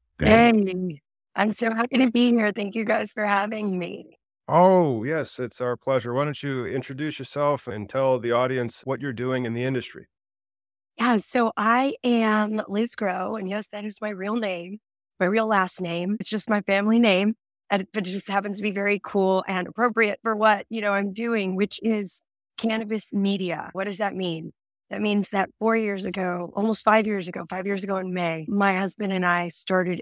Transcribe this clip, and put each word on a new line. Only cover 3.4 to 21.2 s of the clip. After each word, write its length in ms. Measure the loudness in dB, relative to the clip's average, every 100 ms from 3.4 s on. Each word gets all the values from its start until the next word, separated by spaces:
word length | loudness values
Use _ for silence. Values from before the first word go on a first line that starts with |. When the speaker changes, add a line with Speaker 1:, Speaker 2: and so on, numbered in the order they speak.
| 0 -4 -4 -4
Speaker 1:
me. 400 | -4 -8 -16 _ _ _ 0
Speaker 2:
Oh, 560 | 6 8 8 6 2
yes, 360 | -2 -2 -4 -6
it's 200 | -8 -4
our 160 | -4 -2
pleasure. 380 | 0 0 0
Why 120 | -2 -2
don't 180 | -4
you 240 | -6 -4 -4
introduce 500 | -6 -6 -6 -6 -8
yourself 500 | -8 -2 0 0 -4
and 220 | -8 -4
tell 300 | 0 2 2
the 120 | 2
audience 520 | 2 2 0 -4 -6 -6
what 160 | -4
you're 120 | -4
doing 320 | -4 -2 -2 -2
in 100 | -2
the 80 |
industry? 420 | -2 -2 -6 -12 -20 _ _ _ _ _ _ _ _ -2
Speaker 1:
Yeah, 180 | 2 2
so 360 | 2 0 2 2
I 380 | 2 4 2 0
am 580 | 2 4 4 4 2 -2 -2
Liz 260 | -2 -2
Grow, 420 | -2 -2 -2 -4 -4
and 140 | -4
yes, 200 | -6 -8
that 140 | -10
is 140 | -10 -8
my 100 | -8
real 260 | -6 -4 -2
name, 420 | -2 -4 -8 -14 _ _ _ -2
my 60 | 2
real 220 | 2 4
last 340 | 2 2 -2
name. 360 | -6 -4 -2 -4
It's 100 | -4
just 220 | -4 -2
my 100 | -2
family 380 | 2 0 4 4
name, 340 | 6 4 2 0 _ _ -2
and, 160 | -2 -2
but 140 | -6 -4
it 60 |
just 180 | -4 -4
happens 280 | -4 -2 -4
to 40 |
be 80 | -4
very 300 | -2 0 -2
cool 400 | -2 0 2 2 0
and 200 | -4 -4
appropriate 520 | 0 0 2 0 0
for 140 | -4 2
what, 320 | 4 4 0
you 120 | -4
know, 120 | 0
I'm 200 | 0 -2
doing, 420 | -4